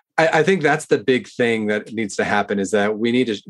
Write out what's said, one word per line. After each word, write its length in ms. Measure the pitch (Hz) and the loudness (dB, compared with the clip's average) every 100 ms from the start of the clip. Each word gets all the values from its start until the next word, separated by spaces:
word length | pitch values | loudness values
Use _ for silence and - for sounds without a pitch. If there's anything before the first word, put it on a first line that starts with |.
| _ - | _ 0
I, 120 | 160 160 | 2 4
I 40 | |
think 200 | 156 190 | 2 2
that's 240 | 147 151 - | 2 0 0
the 100 | 135 | 0
big 320 | 107 127 - | 2 0 -2
thing 380 | - 117 113 104 | -2 0 0 -2
that 260 | 107 - | -2 -4
needs 240 | 110 104 - | -6 -4 -4
to 80 | |
happen, 340 | 92 104 104 101 | -2 -2 0 -2
is 120 | 92 | 0
that 280 | 104 104 107 | 0 0 0
we 140 | 117 | 0
need 140 | 123 123 | 0 0
to, 100 | 101 | -4